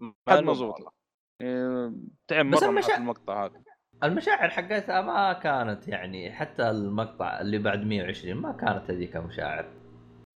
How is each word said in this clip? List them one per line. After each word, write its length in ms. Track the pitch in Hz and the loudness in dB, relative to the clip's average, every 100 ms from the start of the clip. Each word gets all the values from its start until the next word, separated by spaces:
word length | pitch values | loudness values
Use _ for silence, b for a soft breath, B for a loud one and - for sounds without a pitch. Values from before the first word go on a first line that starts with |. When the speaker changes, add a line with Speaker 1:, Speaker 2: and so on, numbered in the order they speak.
Speaker 1:
لحد 120 | 117 - - | -16 -6 4
Speaker 2:
معلومة 180 | 185 160 | 6 6
Speaker 1:
ما 80 | |
زبط. 180 | 135 117 | 2 0
Speaker 2:
والله. 160 | 92 - - _ _ _ - | -6 -12 -20 _ _ _ -10
Speaker 1:
إيه، 500 | 123 127 127 127 120 117 - - - | -4 -2 0 -2 -4 -8 -14 -16 0
تعب 220 | 156 139 | 2 6
Speaker 3:
بس 120 | - | 6
Speaker 1:
مرة 80 | 403 | 6
مع 100 | 403 | 4
Speaker 3:
المشا-، 160 | 392 403 | 2 2
Speaker 1:
المقطع 500 | 240 - - 101 98 | 0 -4 -4 -2 -4
هذا. 160 | - - - _ - | -6 -20 -20 _ -2
Speaker 3:
المشاعر 460 | 147 320 381 403 165 | 0 0 2 2 2
حقتها 520 | - 175 208 196 185 | 0 -2 -2 0 0
ما 300 | 190 - 196 | 2 2 2
كانت 560 | 180 156 135 113 101 - | 2 0 2 0 -4 -6
يعني، 440 | 95 92 92 90 | -6 -6 -8 -8
حتى 380 | - 151 - 117 | -6 -6 0 0
المقطع 680 | 107 101 104 107 - 92 - | 2 0 -2 -4 -4 -4 -2
اللي 180 | 101 104 | -2 0
بعد 200 | 104 101 | 2 0
مية 240 | 104 104 | 0 0
وعشرين 340 | 90 92 90 113 | -2 -6 -6 -6
ما 160 | 302 | -6
كانت 380 | - 110 98 - | -2 -2 -2 -2
هذيك 260 | 90 87 82 | -4 -4 -6
مشاعر. 560 | 85 - 73 78 - - - - - - - | -8 -6 -6 -6 -8 -14 -20 -20 -20 -20 -20